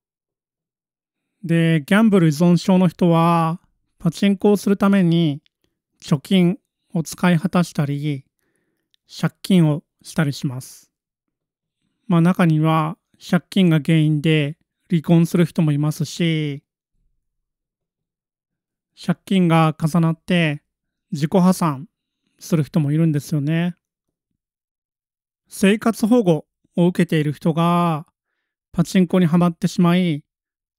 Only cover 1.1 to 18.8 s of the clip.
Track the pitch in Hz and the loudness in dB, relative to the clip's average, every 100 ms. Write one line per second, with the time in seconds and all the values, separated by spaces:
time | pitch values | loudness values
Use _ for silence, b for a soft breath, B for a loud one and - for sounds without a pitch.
1.1 | _ _ _ 160 165 165 165 139 196 226 | _ _ _ -4 0 2 0 2 2 4
2.1 | 196 165 143 175 175 - 185 185 - 175 | 4 2 2 2 2 2 2 2 0 0
3.1 | 165 165 170 160 170 - _ _ _ 170 | 2 2 0 -2 -4 -12 _ _ _ -6
4.1 | - 202 196 208 208 - 196 196 196 175 | -2 -2 0 0 0 0 0 2 2 2
5.1 | 165 165 143 - _ _ _ _ _ - | 2 0 -4 -12 _ _ _ _ _ -4
6.1 | 147 - 196 175 196 _ _ _ 175 156 | -4 0 2 2 0 _ _ _ -8 -8
7.1 | - 180 170 180 180 170 - 143 143 147 | -4 0 0 0 -2 -2 -4 -4 -4 -6
8.1 | 139 - _ _ _ _ _ _ _ _ | -8 -10 _ _ _ _ _ _ _ _
9.1 | - 165 - - 185 160 147 - _ - | -8 -8 -8 0 4 4 0 -8 _ -12
10.1 | - 147 131 147 127 - - _ _ _ | -4 -4 -4 -8 -8 -14 -20 _ _ _
11.1 | _ _ _ _ _ _ _ _ _ _ | _ _ _ _ _ _ _ _ _ _
12.1 | 170 170 185 175 156 156 160 156 170 _ | 0 2 2 2 2 2 0 -2 -6 _
13.1 | _ - 175 - - 180 156 135 160 156 | _ -4 -4 -2 0 2 2 2 2 2
14.1 | 151 151 156 143 160 _ _ _ 170 147 | 0 0 0 -2 -8 _ _ _ -4 2
15.1 | 165 165 180 165 - 156 143 151 147 147 | 2 2 0 -2 0 -2 0 -2 -4 -8
16.1 | - 170 160 151 139 - _ _ _ _ | -4 -4 -2 -6 -8 -16 _ _ _ _
17.1 | _ _ _ _ _ _ _ _ _ _ | _ _ _ _ _ _ _ _ _ _
18.1 | _ _ _ _ _ _ _ | _ _ _ _ _ _ _